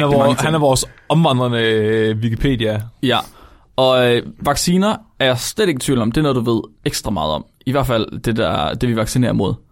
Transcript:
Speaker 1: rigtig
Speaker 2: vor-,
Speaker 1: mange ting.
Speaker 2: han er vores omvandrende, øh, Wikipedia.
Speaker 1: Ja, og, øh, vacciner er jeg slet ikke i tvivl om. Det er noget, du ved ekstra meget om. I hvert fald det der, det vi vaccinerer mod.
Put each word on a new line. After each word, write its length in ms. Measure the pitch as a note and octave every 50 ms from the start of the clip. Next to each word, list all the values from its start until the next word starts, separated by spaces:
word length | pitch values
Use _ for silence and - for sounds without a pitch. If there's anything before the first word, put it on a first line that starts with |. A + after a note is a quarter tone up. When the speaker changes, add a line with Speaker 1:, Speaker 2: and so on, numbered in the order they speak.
| D3+
Speaker 1:
rigtig 120 | C#3+ C#3+
Speaker 2:
vor-, 60 | C#3 C#3
Speaker 1:
mange 120 | C#3 C3
ting. 100 | A#2+ -
Speaker 2:
han 100 | D#3 D#3
er 40 | D#3+
vores 260 | D3 C#3 C3 B2 - - - - - -
omvandrende, 500 | D3+ D#3+ E3 D#3 C3 B2 B2+ B2 A#2+ A#2
øh, 560 | A2+ A2+ A2+ A2 G#2+ G#2+ A2+ A2 A2 A2 A2
Wikipedia. 640 | G#2+ A2 A#2 A2+ - - C#3 C3 A2+ A2+ G#2+ G#2+ G#2+ A2 A#2 - _ -
Speaker 1:
Ja, 140 | B2+ A#2 A2 - - - - - - - _ _ _ _
og, 400 | - C3 C3 C3 B2+ B2 A#2+ A#2+
øh, 80 | A#2+ - - - -
vacciner 560 | - C#3+ C#3+ - - F3+ F3+ F#3 G3 G#3+ G#3+ - - _ _ -
er 60 | C3
jeg 140 | C3 B2+ A#2+
slet 280 | - - - - A3
ikke 100 | F#3 D3+
i 40 | B2+
tvivl 180 | - - C#3 A#2+
om. 100 | A2 A2+
Det 60 | A2+
er 40 | - D3+ D3 C3
noget, 120 | B2+ A2+
du 80 | A#2+ A2+
ved 80 | A2+ - - - _ -
ekstra 260 | C#3+ - - - A#2+
meget 200 | G#2 E2+ D2+ D#2 D#2
om. 120 | C#2+ - _ _ _ -
I 60 | -
hvert 160 | B2+ C#3+ B2+
fald 320 | A#2+ A#2+ A2+ G#2+ - - -
det 180 | - A#2+ A2+
der, 360 | A2+ G#2+ D#2+ E2 - D2 D#2 -
det 160 | B2 B2+ B2
vi 60 | A#2
vaccinerer 380 | A2 A2 - - B2+ B2 A2+ G#2+
mod. 200 | A2 G2+ F#2+ A2+ - - _